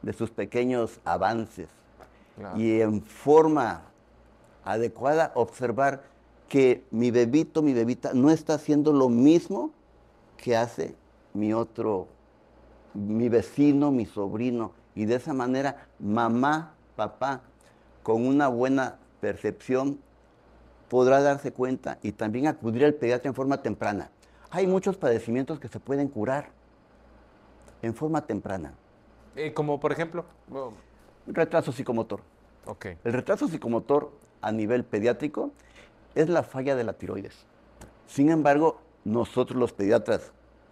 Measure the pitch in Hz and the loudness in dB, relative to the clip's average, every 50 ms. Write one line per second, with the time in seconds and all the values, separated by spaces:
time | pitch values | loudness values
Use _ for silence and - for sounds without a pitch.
0 | - - 104 - 113 107 - - 101 - - 120 123 127 127 120 113 107 - - | -10 -10 -8 -6 -6 -6 -6 -6 -8 -4 -2 -2 0 0 0 -2 -2 -4 -6 -8
1 | - - 87 90 92 101 117 113 110 - - 95 82 80 _ _ _ _ _ - | -6 -4 -2 0 0 0 -2 -2 -6 -8 -10 -14 -16 -16 _ _ _ _ _ -20
2 | - - _ _ _ _ _ - 104 98 101 110 113 113 110 113 110 107 107 101 | -20 -20 _ _ _ _ _ -16 -14 -10 -6 -2 0 0 2 2 2 2 0 -2
3 | 104 - - - - 139 151 160 156 156 156 147 120 107 87 82 - - _ _ | -6 -8 -14 -4 2 6 6 8 8 6 4 0 0 -2 -4 -8 -12 -20 _ _
4 | _ _ _ _ _ _ _ _ _ _ _ _ - 98 104 113 120 113 - - | _ _ _ _ _ _ _ _ _ _ _ _ -8 -4 -2 -2 -2 -2 -4 -2
5 | 117 139 156 160 160 - - 123 117 - - - 127 117 110 127 139 139 135 - | 0 0 2 2 2 0 0 0 -2 -2 -2 -4 -4 -2 0 2 2 0 0 -2
6 | - - _ _ _ _ _ _ _ - - 139 131 127 120 - - - - 113 | -8 -18 _ _ _ _ _ _ _ 0 4 6 6 6 4 2 -2 -4 -2 0
7 | 120 123 113 120 120 117 131 156 160 - - 156 151 147 131 117 113 120 123 - | 2 2 4 4 4 4 4 2 0 0 0 0 2 2 2 2 0 0 -2 -4
8 | - 135 - 123 127 151 160 156 - - 156 143 - - 147 147 143 151 147 139 | -4 -2 2 4 6 6 4 4 2 -2 -2 -2 0 0 2 2 4 4 4 4
9 | 131 127 117 117 131 151 165 170 165 - 190 - 285 311 - _ _ _ _ _ | 4 4 4 6 6 6 6 6 4 -2 -6 -6 -6 -6 -10 _ _ _ _ _
10 | _ _ _ _ _ _ _ - - 123 117 113 120 117 - - 80 - - - | _ _ _ _ _ _ _ -10 -4 0 0 0 0 -2 -4 -8 -10 -10 -10 -16
11 | _ _ _ _ _ _ - 101 107 107 110 113 117 113 - 117 110 110 104 92 | _ _ _ _ _ _ -6 -2 -2 0 0 0 -2 -4 -6 -6 -4 -2 -2 -4
12 | 90 - - _ _ _ _ _ _ _ _ - - - - - _ - - 101 | -6 -8 -16 _ _ _ _ _ _ _ _ -20 -20 -20 -20 -20 _ -16 -10 -8
13 | 104 104 107 113 120 117 113 113 104 - - 139 143 147 139 143 147 147 135 123 | -6 -4 -2 -2 0 2 2 0 0 0 0 2 4 4 4 4 2 2 0 0
14 | 107 - - 104 101 98 101 107 120 127 120 117 113 95 - _ _ _ - 104 | -2 -4 -6 -6 -6 -6 -4 -4 -4 -4 -4 -4 -6 -8 -10 _ _ _ -8 -4
15 | 107 104 120 123 - 160 143 131 120 127 131 135 139 139 127 - - - _ - | -2 -2 -2 -2 -2 -4 -6 -4 -2 -2 -2 -2 -2 -2 -4 -8 -14 -20 _ -10
16 | - 101 107 117 117 117 113 120 131 143 151 160 165 - - _ _ _ _ - | -6 -2 -2 0 0 0 0 0 0 0 0 -2 -4 -8 -16 _ _ _ _ -8
17 | 107 104 - - 127 135 135 127 - - _ _ _ _ _ _ _ _ _ _ | -8 -8 -6 -6 -6 -6 -6 -8 -12 -18 _ _ _ _ _ _ _ _ _ _
18 | - - 113 113 120 131 139 143 143 135 120 117 127 131 135 139 131 123 - - | -4 -2 0 0 2 2 2 2 2 2 2 0 0 2 2 0 0 -2 -6 -12
19 | _ _ _ _ - 104 95 - - 104 95 - - - 127 131 135 139 139 - | _ _ _ _ -6 -6 -4 -4 -4 -6 -6 -6 -4 -2 0 0 0 -2 -4 -6
20 | - _ _ _ _ _ _ _ _ _ - - - - _ _ _ - 120 127 | -12 _ _ _ _ _ _ _ _ _ -20 -20 -20 -20 _ _ _ 0 2 4
21 | 127 131 135 139 143 143 143 139 - 131 - - 127 131 131 - - - - - | 6 6 6 6 6 4 2 0 -4 -8 -6 -4 -4 -2 -4 -4 -6 -8 -10 -8
22 | - 107 101 - 110 107 104 127 143 156 143 - 110 113 110 120 147 151 147 147 | -8 -8 -6 -4 -4 -4 -2 0 0 -2 -2 -2 -4 -4 0 4 4 4 4 2
23 | 123 120 120 123 - 139 120 131 135 135 139 135 - 117 101 - 113 104 101 95 | 0 0 0 0 -2 -4 -6 -4 -2 -2 -2 -2 -2 -4 -6 -4 -4 -4 -4 -4
24 | - - _ _ _ _ _ - - - - 180 190 180 185 185 - 196 185 - | -6 -10 _ _ _ _ _ -20 -18 -10 -4 -2 0 2 2 0 0 -2 -4 -2
25 | - 131 117 110 - 117 117 127 135 - 160 135 - 113 - 107 - - 139 139 | 0 0 0 0 0 -2 -2 -2 -2 -4 -8 -10 -12 -12 -14 -12 -8 -4 -4 -2
26 | 143 135 - 107 107 123 135 147 - - - _ _ _ _ _ _ _ _ _ | -2 -4 -4 -4 -4 -2 -4 -4 -6 -10 -16 _ _ _ _ _ _ _ _ _
27 | - - - - - _ _ _ _ - - - - - - - - 117 113 - | -20 -20 -20 -20 -20 _ _ _ _ -20 -20 -20 -20 -20 -14 -10 -8 -8 -6 -4
28 | 151 156 160 151 - - 110 98 - 98 98 95 76 69 - - _ _ _ _ | -4 -4 -4 -4 -4 -6 -8 -8 -8 -8 -8 -8 -10 -12 -16 -20 _ _ _ _
29 | _ _ _ _ - - - 135 151 151 151 - 151 147 143 139 - 147 143 156 | _ _ _ _ -20 -16 -12 -10 -8 -6 -6 -4 -4 -2 -2 -2 -2 -4 -4 -4
30 | 170 165 170 170 165 - - _ _ - 127 135 131 120 107 - - _ _ _ | -6 -6 -8 -10 -12 -12 -16 _ _ -14 -12 -12 -12 -12 -14 -18 -20 _ _ _
31 | - - - _ - - - 170 165 156 175 160 - - 123 - 127 - 117 113 | -20 -20 -20 _ -16 -8 -2 -2 -2 0 0 0 0 -2 -4 -6 -6 -4 -4 -4
32 | 110 - 101 - - _ _ _ _ _ _ _ - 110 101 - - 98 87 - | -4 -6 -8 -14 -14 _ _ _ _ _ _ _ -16 -16 -14 -12 -12 -14 -12 -8
33 | - 120 117 127 - - 202 202 294 220 160 - - 120 117 113 - - 143 147 | -6 -4 -4 -2 -2 -2 -2 -2 -2 -4 -4 -6 -4 -4 -4 -2 0 2 2 2
34 | 147 - - - _ _ _ _ - 110 110 110 110 104 123 123 120 - - 104 | 2 -2 -8 -20 _ _ _ _ -6 -4 -4 -2 -2 0 0 -2 -2 -2 -2 0
35 | 107 120 120 - 151 147 - - - 285 - _ _ - - - - - _ _ | 0 0 0 0 -4 -8 -6 -6 -8 -8 -8 _ _ -20 -20 -20 -20 -20 _ _
36 | _ - - 139 160 180 170 156 120 - - 135 127 139 139 127 117 104 95 - | _ -6 0 0 0 2 2 0 -2 -4 -6 -6 -4 -2 -2 -2 -2 -4 -6 -8
37 | 92 92 - - 95 - - - - _ _ _ _ _ _ - - - - _ | -10 -10 -8 -8 -10 -12 -16 -20 -20 _ _ _ _ _ _ -20 -20 -20 -20 _
38 | _ - - 139 139 156 165 156 139 147 143 151 160 160 - - - _ _ _ | _ -6 0 2 4 4 4 4 4 4 4 4 4 2 0 -2 -8 _ _ _
39 | - 104 110 131 113 - - 127 127 - 123 127 120 110 - - 98 98 113 117 | -6 -2 -2 -2 -2 -2 0 -2 -2 0 0 -2 -2 -2 -2 -2 0 2 2 2
40 | - - 107 92 - - - _ _ _ _ _ _ _ | 2 0 -2 -4 -4 -8 -20 _ _ _ _ _ _ _